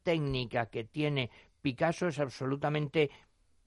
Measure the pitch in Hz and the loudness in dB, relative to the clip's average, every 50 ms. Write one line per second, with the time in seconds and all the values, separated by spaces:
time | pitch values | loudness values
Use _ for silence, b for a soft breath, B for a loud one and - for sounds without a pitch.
0 | - 180 165 160 147 139 135 127 123 110 - 120 117 - - 117 110 - - 151 | 0 0 2 2 2 0 0 -2 -2 -2 -2 -2 -2 -2 -4 -6 -8 -6 -2 0
1 | 151 147 143 139 123 - b b b b b _ - 143 120 - 160 165 170 - | 0 2 2 0 -2 -2 b b b b b _ -4 -2 0 2 2 0 2 2
2 | 185 175 139 147 147 127 - - 135 135 139 143 151 147 151 151 151 139 - 160 | 0 -2 0 0 -2 -4 -4 -4 -4 -2 -2 0 0 0 0 0 -2 0 2 2
3 | 147 139 b b b b _ _ _ _ _ _ _ | 2 2 b b b b _ _ _ _ _ _ _